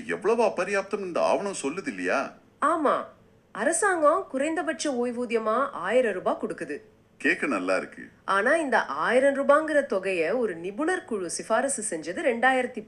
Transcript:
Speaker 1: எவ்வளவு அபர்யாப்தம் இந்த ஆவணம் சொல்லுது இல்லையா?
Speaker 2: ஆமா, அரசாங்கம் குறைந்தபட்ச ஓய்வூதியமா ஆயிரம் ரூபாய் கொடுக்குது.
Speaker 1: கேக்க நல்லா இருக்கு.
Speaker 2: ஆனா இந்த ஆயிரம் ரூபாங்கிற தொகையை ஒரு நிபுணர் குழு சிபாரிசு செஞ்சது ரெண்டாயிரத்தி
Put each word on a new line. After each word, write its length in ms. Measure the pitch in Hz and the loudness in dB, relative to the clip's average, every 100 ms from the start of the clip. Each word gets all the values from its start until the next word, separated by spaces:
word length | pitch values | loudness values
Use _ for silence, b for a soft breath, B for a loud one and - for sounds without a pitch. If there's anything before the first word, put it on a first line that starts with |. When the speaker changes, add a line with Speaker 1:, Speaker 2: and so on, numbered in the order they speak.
| 131 | -4
Speaker 1:
எவ்வளவு 360 | 170 180 233 | -2 0 2
அபர்யாப்தம் 640 | 220 - 185 202 196 208 190 | 2 0 -2 -2 -2 -6 -4
இந்த 140 | 165 | 0
ஆவணம் 380 | 80 127 202 180 | 2 2 -2 -6
சொல்லுது 300 | 135 170 165 | -6 -6 -8
இல்லையா? 280 | 101 90 120 127 - _ _ | -6 -2 -2 -4 -10 _ _
Speaker 2:
ஆமா, 320 | 277 330 277 160 - - _ _ _ | 0 2 2 0 -2 -14 _ _ _
அரசாங்கம் 680 | - 233 339 415 359 294 349 381 | -4 0 2 2 4 4 4 0
குறைந்தபட்ச 640 | 262 294 330 311 311 302 | -2 -2 -2 -4 -4 -2
ஓய்வூதியமா 640 | 247 240 233 240 226 220 220 277 147 | -2 -2 -4 -2 -2 0 0 0 -4
ஆயிரம் 360 | 175 240 240 185 | 0 2 2 0
ரூபாய் 240 | 175 302 | -2 -2
கொடுக்குது. 380 | 226 170 151 147 - _ _ - | -4 -6 -8 -8 -12 _ _ -4
Speaker 1:
கேக்க 240 | 143 180 165 | 0 0 0
நல்லா 280 | 104 90 92 | 0 0 0
இருக்கு. 260 | 73 - 58 - | -2 -10 -18 -10
Speaker 2:
ஆனா 260 | - 196 220 330 | -2 2 4 2
இந்த 220 | 294 220 - 139 | 2 0 0 -2
ஆயிரம் 380 | 175 240 277 269 | 2 4 4 4
ரூபாங்கிற 420 | 277 285 311 294 - | 4 4 4 0 2
தொகையை 420 | 202 190 185 156 | 0 0 0 0
ஒரு 200 | 233 226 165 | 0 -2 -4
நிபுணர் 480 | 175 202 311 370 | -8 -4 -2 -2
குழு 240 | - 214 175 | -4 -6 -4
சிபாரிசு 520 | - 170 226 269 262 | -6 -2 0 0 -2
செஞ்சது 380 | 208 165 156 185 | -6 -6 -6 -4
ரெண்டாயிரத்தி 600 | 330 233 262 262 247 247 | -2 2 2 2 0 -6